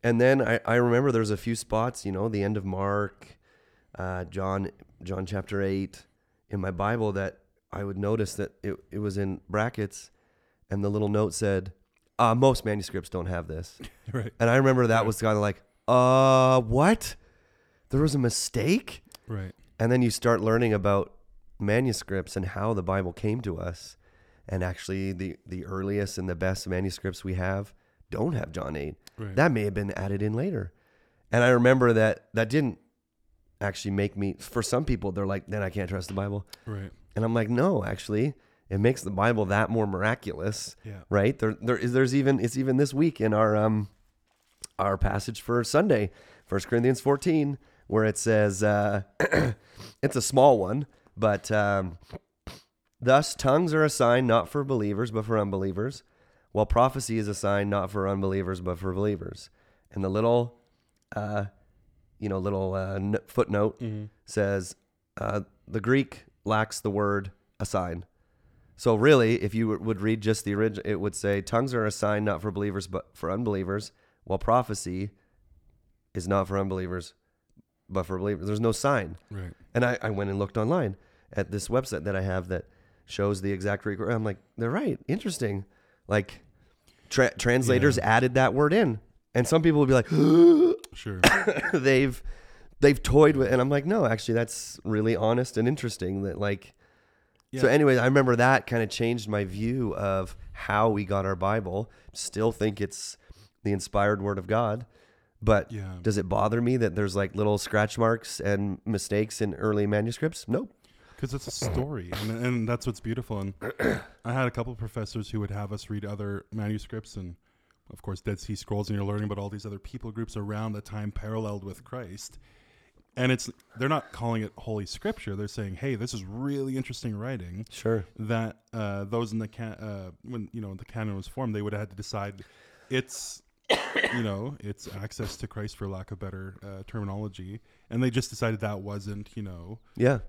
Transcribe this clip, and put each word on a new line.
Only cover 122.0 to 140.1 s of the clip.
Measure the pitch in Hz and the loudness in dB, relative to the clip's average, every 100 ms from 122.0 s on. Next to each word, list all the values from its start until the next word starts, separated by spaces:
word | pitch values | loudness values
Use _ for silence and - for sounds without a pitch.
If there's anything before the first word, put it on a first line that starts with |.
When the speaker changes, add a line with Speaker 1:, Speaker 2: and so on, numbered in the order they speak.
| 107 95 - - _ _ _ _ _ _ _ - | -12 -16 -16 -20 _ _ _ _ _ _ _ -2
Speaker 2:
And | 127 | 0
it's, | 127 - - _ 110 | 0 -4 -14 _ -6
they're | 135 | -2
not | 151 - | -2 -4
calling | - 117 113 | -8 -4 -4
it | 107 - | -4 -10
Holy | - 107 | -8 -8
Scripture. | 98 - 202 220 - 98 | -8 -8 -8 -6 -8 -8
They're | 104 | -8
saying, | - 101 92 | -8 -8 -6
"Hey, | 139 | -6
this | 120 120 | -6 -6
is | 110 | -8
really | 92 107 139 143 135 131 | -10 -8 -6 -4 -4 -4
interesting | 131 120 120 104 | -6 -8 -8 -8
writing." | 117 127 87 90 110 | -8 -10 -10 -12 -14
Speaker 1:
Sure. | - 113 113 92 - | -6 -2 -2 -2 -10
Speaker 2:
That, | 110 113 113 - _ | -4 -2 -2 -8 _
uh, | 113 104 101 | -8 -6 -4
those | 101 117 117 | -4 -4 -2
in | 110 | -4
the | 107 | -6
can-, | - 113 | -10 -12
uh, | 101 107 101 92 82 | -12 -12 -12 -14 -18
when, | - 120 104 | -14 -12 -10
you | 120 | -10
know, | 104 | -10
the | 95 | -12
canon | - 117 107 98 | -12 -8 -6 -6
was | 95 | -10
formed, | - 131 | -8 -4
they | 107 | -4
would | 104 | -4
have | 104 | -6
had | 104 | -8
to | 98 | -10
decide | 107 110 101 98 - _ - _ _ | -8 -6 -8 -10 -20 _ -20 _ _
it's, | 127 131 - - - _ _ _ | -4 -4 -12 -14 -16 _ _ _
<coughs> | - - - - | -2 0 -2 -2
you | 123 | -2
know, | 110 98 120 143 | -2 -4 -6 -10
it's | 104 101 - 95 | -12 -12 -12 -12
access | 104 - 110 - | -12 -8 -10 -10
to | 107 | -12
Christ, | - 104 - | -10 -12 -10
for | 101 | -10
lack | 95 98 | -10 -12
of | 98 | -12
better, | 98 95 95 92 | -12 -12 -14 -16
uh, | 101 98 98 | -16 -16 -12
terminology. | 113 101 98 107 95 92 104 _ _ _ | -8 -6 -6 -8 -10 -14 -14 _ _ _
And | 117 | 0
they | 127 | 0
just | 120 - | 0 -4
decided | 107 117 110 | -4 -4 -2
that | 107 104 | -4 -6
wasn't, | 101 101 101 104 104 - | -8 -10 -8 -10 -12 -12
you | |
know, | 104 87 85 110 _ | -12 -12 -14 -16 _
Speaker 1:
Yeah. | - 120 | 2 4